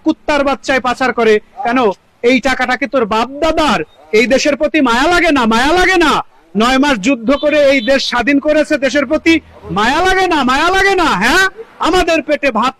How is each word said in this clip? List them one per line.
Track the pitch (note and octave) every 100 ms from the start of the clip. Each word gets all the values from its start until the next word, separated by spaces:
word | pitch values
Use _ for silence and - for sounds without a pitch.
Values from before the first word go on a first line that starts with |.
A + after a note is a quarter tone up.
কুত্তার | D#4 D#4 - D4
বাচ্চায় | C#4 C4+ - C4
পাচার | B3+ A#3+ B3+
করে। | B3 A3 G#3
কেন? | - - A3 B3+ A3 - _ _
এই | A#3+ C4
টাকাটা | C4+ B3+ B3 B3
কি | C#4
তোর | C4+
বাপ | G#3 A3 A#3+
দাদার? | C#4 D#4+ D#4+ D4 F#3+ D3+ _ -
এই | G#3+ A#3+
দেশের | C4 D4 C4
প্রতি | D4+ D#4
মায়া | B3+ A#3 D#4
লাগে | F4 E4
না? | C#4 A3
মায়া | A3+ C#4
লাগে | F4 F#4 F#4
না? | D4+ E3+ - _ _ G3
নয় | A#3+ C4
মাস | C#4+ A#3+
যুদ্ধ | G3+ B3+ A3+
করে | C#4 D4 D4+ C#4
এই | C#4
দেশ | A3 C4+
স্বাধীন | - A#3+ A#3 C#4+
করেছে, | D4+ D4+ D4 D4+
দেশের | C4+ C#4 B3+
প্রতি | D4+ E4 D#4+ - - -
মায়া | F3 A3+ D4+
লাগে | F#4 F#4+ F#4
না? | D#4
মায়া | B3 C#4 E4+
লাগে | F#4+ G4
না? | F#4
হ্যাঁ, | D4+ F#3 A#3 F4 F#4+ - - -
আমাদের | C4+ F#4 E4+ D#4+
পেটে | - C#4+ C#4
ভাত | A3 B3+